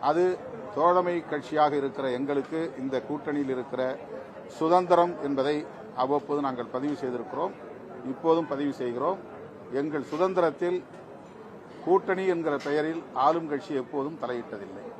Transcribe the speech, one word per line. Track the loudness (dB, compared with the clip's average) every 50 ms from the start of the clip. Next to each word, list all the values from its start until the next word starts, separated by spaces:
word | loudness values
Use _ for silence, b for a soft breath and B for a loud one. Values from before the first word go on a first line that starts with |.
| 2 4
அது | 4 4 4 4 2 0 -6 -10 -12 -10 -12 -8 -2
தோழமை | 4 4 6 6 6 4 4 0 -2 -2 -4
கட்சியாக | -6 -6 -4 -2 4 4 4 6 4 2
இருக்கிற | 0 0 -2 -2 -2 -2 0 0
எங்களுக்கு | 0 0 0 0 0 -2 -4 -4 -4 -4 -4 -6
இந்த | -4 -2 -2 -2 -2 -2
கூட்டணியில் | -8 -6 -4 -4 -2 -2 0 0 -2
இருக்கிற | -2 -4 -4 -2 -2 0 0 -2 -4 -8 -10 -10 -12 -12 -12 -14 -16 -16 -14 -4 0
சுதந்திரம் | 4 6 6 6 8 8 8 8 8 4 2 -4 -2
என்பதை | -2 0 2 2 2 2 0 -2 -6 -12 -14 -16 -10 -2 -2
அவ்வப்போது | 2 2 2 0 2 0 -2 0 0
நாங்கள் | -2 -2 -2 -6 -4 -4
பதிவு | -2 -2 -2 -2 -2
செய்திருக்கிறோம், | -2 -4 -2 -4 -6 -6 -4 -2 -2 -4 -4 -8 -14 -14 -14 -14 -14 -14 -14 -10 -8 -8
இப்போதும் | -8 0 4 4 4 4 4 0
பதிவு | -2 -2 0 -2 -2 -2
செய்கிறோம். | -2 -2 -2 0 0 0 0 -2 -6 -14 -14 -14 -14 -16 -16 -16 -12 -4 -2 -2
எங்கள் | -2 0 -2 -4 -4 -4
சுதந்திரத்தில் | 0 2 2 2 4 4 4 4 4 2 0 0 0 -2 -4 -8 -16 -18 -16 -16 -18 -18 -18 -18 -18 -18 -16 -16 -16 -16 -18 -18 -16 -8 2
கூட்டணி | 4 4 4 6 2 0 2 4 2 2
என்கிற | 2 2 0 0 0 0
பெயரில் | 2 2 2 2 2 -2 -4 -6 -6 0 4 6
ஆளும் | 6 6 4 0 -2
கட்சி | -4 -4 -4 -2 -2 -2
எப்போதும் | -2 -2 -2 -2 -2 -2 -4 -6
தலையிட்டதில்லை. | -4 -4 -4 -4 -4 -6 -8 -10 -10 -10 -12 -12 -12 -12 -14